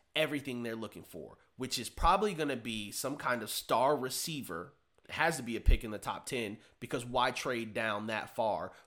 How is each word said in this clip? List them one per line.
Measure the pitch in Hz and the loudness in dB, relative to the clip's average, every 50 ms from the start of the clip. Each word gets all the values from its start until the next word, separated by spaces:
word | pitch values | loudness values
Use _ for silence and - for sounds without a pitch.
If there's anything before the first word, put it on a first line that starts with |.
| _ _ _ | _ _ _
everything | 147 135 131 151 143 - 139 123 120 120 | 0 0 0 0 -4 -4 -4 -6 -4 -4
they're | 117 113 | -4 -4
looking | 113 110 104 - 85 - | -6 -8 -10 -10 -14 -16
for, | - - 82 69 55 - - _ _ _ | -14 -14 -14 -14 -14 -16 -20 _ _ _
which | - 127 131 - | -8 -6 -4 -4
is | 135 117 | -4 -4
probably | - - - - 165 185 196 214 208 180 | -6 0 4 6 6 6 6 4 0 0
gonna | 156 156 143 131 | 0 -2 -2 -2
be | 120 113 120 113 107 104 101 | -4 -4 -6 -6 -6 -6 -6
some | - - - 135 143 | -6 -4 -4 -4 -4
kind | - - 135 123 117 107 | -2 0 0 0 0 -2
of | 107 | -4
star | - - - - 135 117 127 139 151 | -4 -6 0 2 4 4 6 4 4
receiver. | 131 127 131 127 - - 165 160 143 113 - 85 82 87 - - _ _ _ _ _ _ | 2 0 -4 -4 -4 -4 -4 -4 -6 -6 -6 -6 -8 -8 -10 -16 _ _ _ _ _ _
It | - - | -10 0
has | - 156 170 160 | 2 2 2 2
to | 139 120 | 0 -4
be | 117 113 | -4 -4
a | 104 | 4
pick | - - - - - | 8 8 8 8 6
in | 110 | -4
the | 107 | -6
top | 98 - 113 101 - - | -4 -4 -6 -6 -6 -6
ten | - 143 123 113 101 107 - - - _ _ | -4 -4 -2 -2 -4 -6 -8 -14 -20 _ _
because | 120 - - 127 120 | -6 -4 -4 -4 -4
why | 123 123 127 123 131 | 0 2 2 2 2
trade | 127 - - 143 127 117 117 110 101 | 0 -2 -2 -2 -2 -2 -4 -4 -2
down | 120 113 110 104 104 107 | -2 0 0 0 -2 -2
that | 113 110 107 - - - | -2 -2 -2 -4 -4 -2
far | - 113 110 95 80 87 95 - - - | 0 0 0 0 0 -4 -8 -10 -16 -18